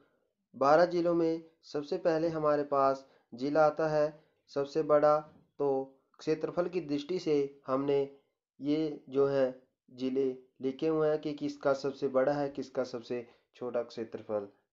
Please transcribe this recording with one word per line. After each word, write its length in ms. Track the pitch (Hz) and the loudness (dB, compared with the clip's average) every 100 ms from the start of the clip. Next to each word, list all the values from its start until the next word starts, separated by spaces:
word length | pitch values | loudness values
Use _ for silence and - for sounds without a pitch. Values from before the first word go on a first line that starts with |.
| _ _ _ _ _ | _ _ _ _ _
बारह 320 | 123 135 156 175 | 0 4 6 6
ज़िलों 280 | 175 170 | 2 0
में 280 | 170 165 165 165 _ | 2 2 -2 -6 _
सबसे 320 | - 151 143 185 | -10 -8 -4 -2
पहले 300 | 175 160 165 | 0 0 0
हमारे 340 | 160 151 147 143 | 0 0 0 0
पास 400 | 139 135 135 - _ _ | 2 2 2 -6 _ _
ज़िला 340 | 120 135 151 151 | -8 -2 4 4
आता 220 | 151 160 | 4 0
है 340 | 151 151 156 _ _ _ | 2 0 -4 _ _ _
सबसे 300 | 143 139 160 | -6 -4 -2
बड़ा। 340 | 156 147 151 151 151 - _ - | 2 4 6 4 0 -14 _ -4
तो 80 | 143 135 135 - _ _ | 0 0 -4 -12 _ _
क्षेत्रफल 480 | 156 156 156 151 180 | -4 -2 -2 -4 -4
की 120 | 180 | -4
दृष्टि 380 | 151 143 143 185 | -4 -4 -4 -4
से 180 | 160 147 139 - - | 0 0 0 -6 -4
हमने 340 | 135 143 139 139 - _ _ _ - | -2 0 0 0 -6 _ _ _ -10
ये 440 | 135 151 160 - - | -2 -2 -2 -6 -4
जो 180 | 131 139 | 0 2
है 360 | 139 127 127 _ _ _ | 2 0 -2 _ _ _
ज़िले 340 | 127 131 131 135 127 - _ | -6 -4 0 -2 -4 -12 _
लिखे 280 | 131 135 160 | -8 -4 -2
हुए 200 | 156 151 | 0 2
हैं 120 | 151 | 0
कि 120 | 156 | -4
किसका 380 | 147 147 - 143 | -6 -6 -4 -2
सबसे 340 | 135 139 135 135 | 0 -2 -4 -2
बड़ा 240 | 127 135 | 2 2
है, 160 | 147 143 | 0 -2
किसका 340 | 139 131 - | -6 -8 -6
सबसे 420 | 123 123 113 123 113 _ _ - | -6 -8 -8 -8 -8 _ _ -12
छोटा 260 | 123 120 | -6 -6
क्षेत्रफल 640 | 117 - 113 113 110 107 101 - _ | -6 -8 -10 -10 -6 -6 -6 -12 _